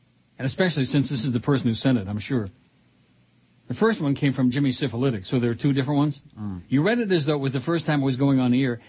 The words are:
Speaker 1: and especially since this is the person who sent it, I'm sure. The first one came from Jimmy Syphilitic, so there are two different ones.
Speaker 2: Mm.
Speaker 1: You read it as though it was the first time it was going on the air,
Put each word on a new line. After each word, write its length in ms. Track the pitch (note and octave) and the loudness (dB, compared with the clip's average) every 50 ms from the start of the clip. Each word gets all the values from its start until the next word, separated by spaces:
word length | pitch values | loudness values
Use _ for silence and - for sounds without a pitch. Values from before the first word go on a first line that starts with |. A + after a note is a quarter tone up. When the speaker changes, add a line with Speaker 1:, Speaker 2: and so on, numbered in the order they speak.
| _ _ _ _ _ _ _ - | _ _ _ _ _ _ _ -8
Speaker 1:
and 60 | B2+ | -6
especially 420 | C3 - - F#3+ F3 - C#3+ B2+ | -4 0 0 0 0 0 0 -2
since 220 | - C#3+ C#3+ C3 - | 0 2 0 0 0
this 160 | D3 A#2 G#2+ | -2 -4 -2
is 80 | C3+ | -2
the 60 | A#2+ A#2+ | -2 0
person 300 | - D3 C#3 B2 - A#2 | 0 0 0 2 2 0
who 60 | A2 | -2
sent 240 | - - C3+ B2+ A2 | 0 0 2 2 0
it, 100 | F#2+ F#2+ | 0 -4
I'm 100 | G2+ G#2+ | -6 -6
sure. 300 | - - C#3 A#2 G#2 F#2+ - _ _ _ _ _ _ _ _ _ _ _ _ _ _ _ _ _ _ _ _ _ _ - | -4 -4 -4 -4 -4 -6 -10 _ _ _ _ _ _ _ _ _ _ _ _ _ _ _ _ _ _ _ _ _ _ -10
The 60 | B2 | -2
first 280 | - G3+ A3+ G#3+ - | 0 2 2 2 0
one 140 | D#3+ C#3 C3+ | 0 -2 0
came 160 | - D3+ C#3 | 0 0 0
from 180 | B2+ - B2+ B2 | 2 2 2 2
Jimmy 220 | A#2+ C#3+ C#3+ C3 | 2 2 0 0
Syphilitic, 520 | B2 - D3 B2+ A2 A#2 C3+ C#3 A#2 G2 F#2+ | 0 0 -2 -4 -2 0 0 0 -2 -2 -4
so 140 | - C#3 B2 | -2 0 0
there 140 | A#2+ A#2+ | 2 0
are 20 | A#2 | 0
two 180 | - - C#3+ | 0 0 0
different 260 | C3+ C#3 B2+ C3+ D3 C#3+ | 2 0 0 0 2 2
ones. 220 | D3 D3+ C#3+ - - - - G#2+ | 2 0 -2 -6 -12 -20 -14 -10
Speaker 2:
Mm. 240 | G#2+ G2+ F#2 F2 F2 - | -8 -8 -8 -8 -4 0
Speaker 1:
You 140 | B2 C#3+ | 0 2
read 160 | D#3 G#3 A#3+ A#3+ | 2 2 2 2
it 140 | A3+ F#3+ | 2 2
as 140 | F#3 E3 C3+ | 0 0 2
though 100 | D3+ D3+ | 0 0
it 40 | C#3+ | 0
was 120 | C3+ C3+ | 0 -2
the 80 | B2 C3+ | -2 -2
first 260 | A2 D#3+ E3+ E3 D#3 | -2 -2 -2 -2 0
time 160 | E3 D3+ C#3+ | 0 0 0
it 40 | C3+ | 0
was 100 | C3+ B2+ | 0 0
going 240 | B2 C#3 C#3 C3+ C3 | 2 2 2 4 4
on 100 | B2+ B2 | 4 4
the 100 | B2 C3 | 2 2
air, 180 | C#3 B2 A#2+ A2+ - | 2 0 -2 -4 -8